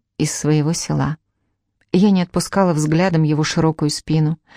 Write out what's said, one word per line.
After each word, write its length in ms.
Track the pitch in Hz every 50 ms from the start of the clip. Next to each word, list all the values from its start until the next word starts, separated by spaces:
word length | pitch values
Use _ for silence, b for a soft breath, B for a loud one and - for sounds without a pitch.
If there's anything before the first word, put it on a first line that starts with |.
| _ _ _ -
из 160 | 156 151 -
своего 400 | - - 147 151 156 143 156 170
села. 440 | - - - 151 147 139 139 156 - _ _ _ _ _ _ _ _ _ _ _ _ _ _ -
Я 180 | 185 196 208
не 100 | 196 185
отпускала 520 | 175 - - 180 170 - - 202 196 180 165
взглядом 500 | 151 151 151 156 165 185 190 170 160 156
его 200 | 147 151 143 156
широкую 460 | - - 170 156 160 156 - 156 147
спину. 480 | 143 - - - 156 160 156 151 160 - _ B B